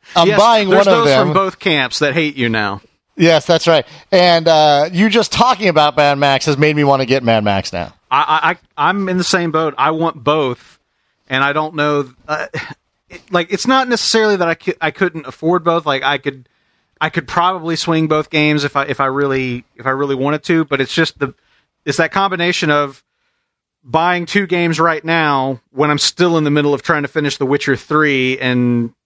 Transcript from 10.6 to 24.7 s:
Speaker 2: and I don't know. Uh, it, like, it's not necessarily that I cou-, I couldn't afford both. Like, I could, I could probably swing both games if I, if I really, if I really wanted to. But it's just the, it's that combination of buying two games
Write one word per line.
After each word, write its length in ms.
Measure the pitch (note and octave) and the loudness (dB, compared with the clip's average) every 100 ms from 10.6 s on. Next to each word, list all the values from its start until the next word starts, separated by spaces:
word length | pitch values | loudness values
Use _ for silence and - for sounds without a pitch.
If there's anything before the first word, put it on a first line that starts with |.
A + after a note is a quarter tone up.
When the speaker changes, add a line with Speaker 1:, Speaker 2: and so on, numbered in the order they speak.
| - _ _ _ _ _ - | -14 _ _ _ _ _ -6
Speaker 2:
and 160 | C3 | -2
I 80 | C#3 | 0
don't 220 | C#3+ D#3 | 0 -4
know. 360 | D#3+ D3 D3 C3 B2+ - | -2 0 0 -4 _ -8
Uh, 200 | D3+ - - - - _ _ _ | -8 -8 -10 -12 -16 _ _ _
it, 120 | F3 - | -20 -6
like, 220 | F3+ E3+ | -4 -4
it's 140 | G3+ - | -4 0
not 220 | C4 B3+ | 0 0
necessarily 480 | A#3+ - G3 G#3+ G3 | -2 0 0 2 0
that 120 | E3+ | -2
I 60 | |
cou-, 200 | E3 - E3+ | -4 -6 -4
I 100 | D#3 | -4
couldn't 360 | - F#3 D#3+ C3 | -2 -4 -4 -14
afford 380 | - D#3+ F3 | -6 -2 0
both. 200 | E3 E3+ D#3 | 0 -2 -2
Like, 160 | C3+ | -2
I 160 | C3+ C#3+ | -2 -4
could, 300 | C#3+ C3+ B2 _ _ _ _ - | -4 -10 -12 _ _ _ _ -6
I 100 | D#3 | -6
could 180 | E3 C3+ | -4 -6
probably 480 | - F3 F#3 D#3+ D#3+ | 0 0 0 -4 -4
swing 300 | - D#3+ D#3+ | 0 0 0
both 240 | D3+ D3+ | 0 -2
games 340 | D#3 D3+ D3+ | 0 0 0
if 120 | C#3+ C#3 | -2 -2
I, 80 | |
if 160 | C#3 C3+ | -4 -2
I 60 | C3+ | -2
really, 580 | C3+ C#3+ C3+ C3 B2 - - | -2 -2 -2 -4 -8 -12 -10
if 100 | A#2+ | -6
I 40 | |
really 240 | C3+ C#3+ | -4 -2
wanted 300 | C3+ C3+ D3+ | -2 -2 -4
to. 200 | - E3 | -2 -2
But 160 | D#3 C3+ | 0 -2
it's 140 | C3 | -2
just 240 | - D#3+ - | -2 -2 -2
the, 160 | C#3 - _ _ _ _ | -8 -8 _ _ _ _
it's 140 | - C#3 | -6 -2
that 140 | E3 | -2
combination 580 | G3 G3 F3+ E3+ F3 D3+ | 0 -2 -2 -2 -2 0
of 340 | D3 C#3+ C3+ _ _ _ _ _ _ _ _ | 0 -2 -6 _ _ _ _ _ _ _ _
buying 420 | B2+ D#3 E3+ F3 | -4 -2 0 -2
two 220 | E3+ G3+ F#3+ | -2 -2 -2
games 320 | F3+ E3+ | 0 0